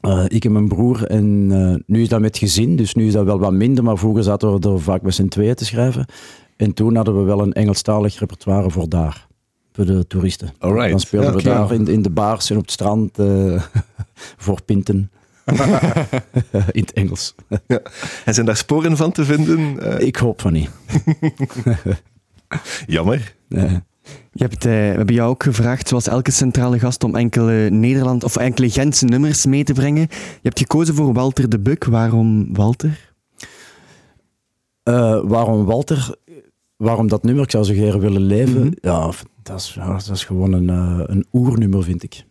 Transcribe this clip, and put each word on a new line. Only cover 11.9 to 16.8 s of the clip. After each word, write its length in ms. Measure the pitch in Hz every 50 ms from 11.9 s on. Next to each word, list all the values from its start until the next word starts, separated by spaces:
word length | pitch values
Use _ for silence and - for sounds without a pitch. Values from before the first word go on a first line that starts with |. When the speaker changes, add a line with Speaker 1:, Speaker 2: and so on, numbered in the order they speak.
| 90 110
Speaker 1:
de 80 | 98 98
baars 400 | 82 92 104 104 113 104 - -
en 60 | 104
op 40 | 107
het 100 | - -
strand, 480 | - - 98 101 104 110 107 92 _ -
eh, 440 | 101 101 98 95 98 95 87 90 85 - _ 110 - _ _
<laughs> 460 | - 104 _ _ - - - - _ -
voor 160 | 101 98 -
pinten. 500 | - - 104 98 92 - 101 98 98 98 _ _ _ _ _ _ _
<laughs> 60 | - - - 139 151 202 - - 170 - 170 147 - - 127 - _ - 127 - - - 101 95 90
In 100 | - 110